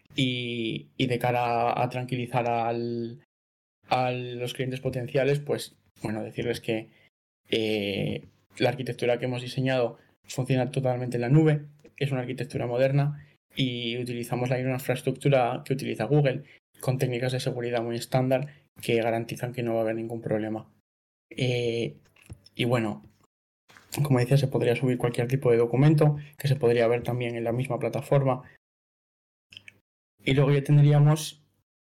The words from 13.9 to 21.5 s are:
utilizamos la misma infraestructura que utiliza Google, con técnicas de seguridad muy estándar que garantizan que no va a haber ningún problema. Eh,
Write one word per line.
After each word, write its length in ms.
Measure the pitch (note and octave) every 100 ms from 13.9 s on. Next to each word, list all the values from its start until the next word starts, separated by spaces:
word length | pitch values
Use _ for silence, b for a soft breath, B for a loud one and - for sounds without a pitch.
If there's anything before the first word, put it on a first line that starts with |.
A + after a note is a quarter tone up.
| A#2+
utilizamos 500 | B2 A#2+ A#2 B2 B2+
la 80 | B2+
misma 180 | C3
infraestructura 880 | B2+ - C3+ - - C#3+ C3+ A#2+ C3
que 100 | -
utiliza 300 | A#2+ A#2 G#2+
Google, 400 | A2+ D3 C#3 - B B _ _
con 180 | - B2+
técnicas 340 | B2+ A#2+ B2+
de 80 | B2+
seguridad 420 | B2+ B2 A#2+ A#2+
muy 140 | A#2 A#2
estándar 680 | - C3 C3 C3 D3 - _ -
que 160 | - A#2
garantizan 560 | A2+ A2+ A#2 G#2+ A#2+
que 100 | A#2
no 120 | A#2
va 60 | A2+
a 20 |
haber 140 | A2 A2+
ningún 260 | A2+ A#2
problema. 480 | A2+ A2 A2 A2 - _ _ _ _ _ _
Eh, 680 | - B2+